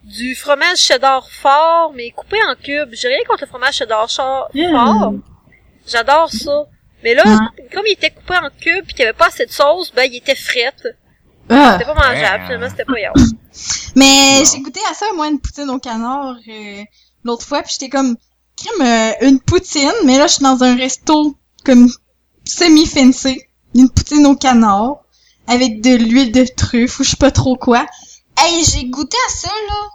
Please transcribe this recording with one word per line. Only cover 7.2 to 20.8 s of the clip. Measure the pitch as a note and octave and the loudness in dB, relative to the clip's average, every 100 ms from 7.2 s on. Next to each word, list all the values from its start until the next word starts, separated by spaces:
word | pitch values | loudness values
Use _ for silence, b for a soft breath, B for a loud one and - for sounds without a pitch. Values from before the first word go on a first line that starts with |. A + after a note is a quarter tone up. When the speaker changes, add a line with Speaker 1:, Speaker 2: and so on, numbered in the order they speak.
Speaker 2:
Ouais. | C4 A3 A3 - - | 4 4 2 -8 -12
Speaker 1:
comme | F#4 G#4+ | -6 -4
il | |
était | F#4+ D#4+ | -2 -4
coupé | - - | -8 -4
en | F4+ D4 _ | -4 -4 _
cubes | E4 F4+ | -4 -4
pis | - | -8
qu'il | - | -4
y | A3+ | -4
avait | - | 0
pas | E4+ | -2
assez | - A#3+ | 0 -8
de | |
sauce, | - C#4+ F4 E4+ | 0 0 0 -4
ben, | - | -2
il | C4 A#3+ | -2 -4
était | - | -6
fret. | C4 - B3+ A#3+ _ - - _ _ _ _ - | -6 -4 -4 -4 _ -14 -14 _ _ _ _ 2
Speaker 2:
Ah. | B3+ C#4 F3+ | 6 6 4
Speaker 1:
C'était | A#3 | -2
pas | |
mangeable, | G3+ C4+ - G3+ G3+ | 0 0 0 -2 -4
Speaker 3:
Ouais. | |
Speaker 1:
finalement, | - A#3+ B3 | -6 -10 -10
c'était | - | -10
pas | C4 A#3 | -8 -6
grave. | G3 C#4 A#3 A3 _ B B B B | 0 2 2 0 _ B B B B
Speaker 2:
Mais | C4 C4+ C4+ C4+ C4+ | 2 4 4 4 4
Speaker 3:
Bon. | - | 2
Speaker 2:
j'ai | C4+ | -2
goûté | C#4 F4+ G4+ | -10 -8 -8
à | |
ça, | D#4+ G#4+ | -4 -6
moi, | F4+ D4+ | -4 -4
une | C#4+ | -4
poutine | - - C#4+ | -6 -10 -8
au | C4 | -8
canard, | B3+ A3+ A#3 C#4 C4+ B3 A3 | -8 -8 -6 -8 -10 -14 -18
euh, | A3 G#3 G3+ G#3+ _ _ _ | -18 -16 -16 -18 _ _ _
l'autre | A#3 A#3 | -8 -8
fois, | - C#4+ | -6 -8
pis | - | -6
j'étais | - C4+ | -10 -6
comme, | C#4 C4+ A#3 _ _ _ - | -2 -2 -4 _ _ _ -16
crème, | G#4+ A4 B3+ | -8 -2 0
euh, | A3+ A3 - C4+ | 0 -2 0 2
une | C4+ | 2
poutine, | - F4+ F#4 D4+ C#4 A4+ | 2 -2 -2 -2 -2 2
mais | D4 C4 | 2 4
là, | E4 | 2
je | |
suis | - | 2
dans | C4+ B3+ | 2 4
un | B3+ | 2
resto, | B3 | 2